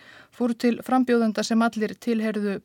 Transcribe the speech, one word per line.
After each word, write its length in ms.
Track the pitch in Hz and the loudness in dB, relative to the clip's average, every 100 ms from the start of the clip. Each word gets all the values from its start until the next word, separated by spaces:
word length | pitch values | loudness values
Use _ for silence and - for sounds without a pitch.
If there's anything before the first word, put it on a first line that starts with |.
| - - - | -20 -20 -20
fóru 200 | - 240 | -4 -4
til 220 | 233 240 226 | 0 0 0
frambjóðenda 600 | - 262 247 233 220 208 220 | 0 2 4 2 2 -2 0
sem 160 | 226 | 2
allir 320 | 233 220 208 - | 2 0 -6 -4
tilheyrðu 580 | 240 226 220 208 202 190 | -4 -2 -2 -2 -4 -6